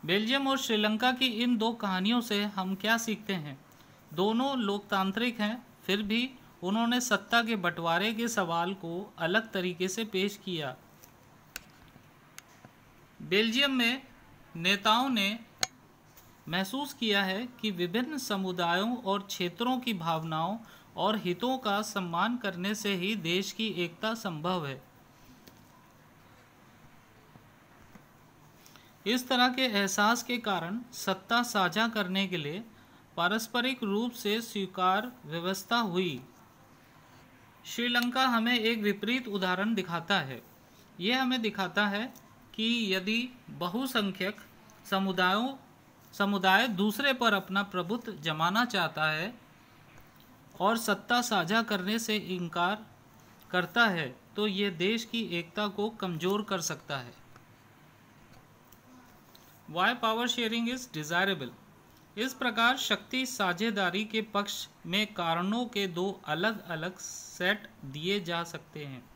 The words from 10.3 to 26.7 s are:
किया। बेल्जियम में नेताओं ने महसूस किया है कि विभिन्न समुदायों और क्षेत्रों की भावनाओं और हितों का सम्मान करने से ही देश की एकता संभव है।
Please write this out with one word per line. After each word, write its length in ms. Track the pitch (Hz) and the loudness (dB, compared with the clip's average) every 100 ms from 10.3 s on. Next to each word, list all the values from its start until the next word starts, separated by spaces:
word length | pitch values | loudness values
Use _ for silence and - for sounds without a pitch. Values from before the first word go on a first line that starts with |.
| 202 - | -4 -6
किया। 300 | 170 139 127 - - - - - - - - - - - - - - - - - - - - - - - - | -4 -6 -8 -18 -20 -20 -20 -20 -20 -16 -16 -16 -20 -20 -20 -20 -20 -20 -20 -20 -20 -20 -20 -20 -20 -20 -16
बेल्जियम 500 | 151 190 226 233 285 | 0 2 2 2 2
में 360 | 262 233 262 - - - - - 165 | 2 2 0 -8 -20 -20 -20 -16 -4
नेताओं 540 | 175 202 214 226 269 | 0 2 4 4 4
ने 300 | 233 196 233 - - - - - - - - - - - | 2 2 -2 -10 -8 -8 -8 -20 -20 -20 -20 -20 -20 -4
महसूस 440 | 175 190 262 285 | -2 -2 -4 -6
किया 300 | - 226 202 | -2 2 4
है 240 | 190 190 247 - | 2 -2 -4 -4
कि 100 | 214 | -4
विभिन्न 460 | 175 175 208 254 294 | -2 0 0 -2 -4
समुदायों 800 | - 202 185 180 170 175 214 247 | -2 -2 -2 0 2 2 2 -2
और 260 | 196 202 | 0 -2
क्षेत्रों 560 | 196 - 180 175 240 254 | -2 -4 -4 -2 0 0
की 140 | 247 | 0
भावनाओं 640 | 196 165 160 160 156 170 226 - - - - | -2 0 0 0 -2 -2 -4 -10 -20 -14 0
और 220 | 185 220 | 0 2
हितों 400 | 180 175 247 262 | -2 -2 -2 0
का 240 | 220 202 | 0 0
सम्मान 560 | 214 202 175 170 208 240 | -2 -4 -2 0 0 0
करने 380 | 202 175 190 214 | -4 -4 -4 -2
से 200 | 202 190 | -2 0
ही 200 | 185 220 | 0 -2
देश 360 | 165 180 196 | 0 0 -2
की 160 | - 220 | -4 -4
एकता 460 | 175 170 - 220 | -2 -4 -2 -4
संभव 540 | 226 202 156 170 185 143 | -4 -4 -4 -2 -2 -2
है। 160 | 131 - - - - - - - - - - - - - - - - - - - | -8 -14 -20 -20 -20 -20 -20 -20 -20 -20 -20 -20 -20 -20 -20 -20 -20 -20 -20 -20